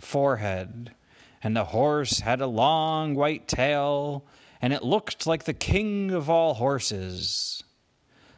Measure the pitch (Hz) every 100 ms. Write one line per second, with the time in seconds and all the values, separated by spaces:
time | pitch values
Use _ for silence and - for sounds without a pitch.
0 | - 143 139 117 104 92 92 120 117 -
1 | _ - - _ - 113 98 110 147 147
2 | 131 - 113 127 135 110 135 160 156 156
3 | 156 139 147 156 - - 135 143 143 143
4 | 147 143 - - - - 123 139 123 208
5 | - - 160 165 - - - 190 214 202
6 | 196 180 143 165 165 117 127 135 - 101
7 | 92 90 85 - - - - _ _ _
8 | _ _ -